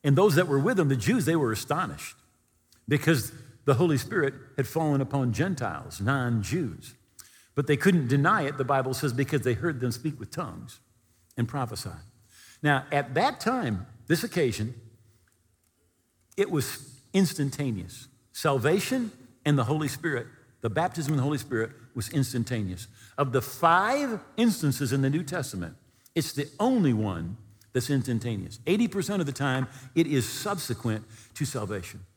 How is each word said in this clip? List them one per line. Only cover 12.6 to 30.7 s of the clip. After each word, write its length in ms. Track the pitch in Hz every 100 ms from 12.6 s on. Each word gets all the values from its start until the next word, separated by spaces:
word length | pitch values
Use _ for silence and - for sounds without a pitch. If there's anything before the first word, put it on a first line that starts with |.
Now, 240 | 151 139 -
at 220 | 143 143
that 260 | 131 254 254
time, 460 | 226 254 147 98 - - -
this 180 | 165
occasion, 500 | 233 180 135 104 107 - - _ _ _ _ _ _ _ _ _ _ _ _ _ _ -
it 120 | 202
was 400 | 165 - - - - _
instantaneous. 960 | 190 190 - 139 - 139 104 87 - - _ _
Salvation 800 | - 160 135 127 190 - 262 226 - - _
and 140 | 147 143
the 60 |
Holy 240 | 117 151 147
Spirit, 380 | - 170 127 - - _ _
the 100 | 117
baptism 420 | 104 180 - 143
in 40 | 151
the 60 |
Holy 160 | 127 147
Spirit 340 | - 117 113 - -
was 140 | 120 -
instantaneous. 760 | 139 131 127 110 120 98 90 - - - -
Of 140 | 139
the 100 | 127
five 800 | - - 165 175 208 277 277 214 - -
instances 560 | 233 180 147 - 139
in 100 | 135
the 80 | 135
New 120 | 147
Testament, 540 | 135 180 131 95 85 - _ _ _
it's 180 | - -
the 160 | - 143 -
only 340 | 233 254 160
one 440 | 110 107 87 82 104 - _ _
that's 180 | 127 120
instantaneous. 680 | 139 131 117 120 104 90 - -
Eighty 220 | 208 233
percent 320 | 196 165 202
of 60 | 143
the 60 |
time, 360 | 135 143 131 127 - -
it 120 | 165 170
is 220 | 143 110
subsequent 760 | - 208 202 -